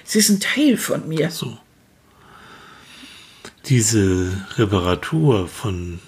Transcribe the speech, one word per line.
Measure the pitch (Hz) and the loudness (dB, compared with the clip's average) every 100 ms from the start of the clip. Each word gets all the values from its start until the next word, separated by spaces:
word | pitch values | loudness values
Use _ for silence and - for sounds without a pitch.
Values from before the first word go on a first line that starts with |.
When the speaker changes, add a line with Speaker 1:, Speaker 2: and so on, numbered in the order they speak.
Speaker 1:
Sie | - 220 | -2 2
ist | 214 | 4
ein | 196 | 2
Teil | - 262 294 214 | 0 2 2 2
von | - - 151 | -2 -6 -4
mir. | 160 165 | -4 -4
Speaker 2:
So. | - 131 113 _ _ _ _ _ _ - - - - - - - - - - - - - - - | -4 -10 -12 _ _ _ _ _ _ -20 -20 -20 -20 -20 -20 -20 -20 -20 -20 -20 -20 -20 -12 0
Diese | 123 107 110 95 92 92 98 95 - | 2 4 2 2 2 0 -4 -6 -2
Reparatur, | 104 98 87 90 - 160 151 104 85 | 2 2 2 0 -2 0 2 2 -2
von, | - 107 90 87 87 | -6 -6 -6 -8 -12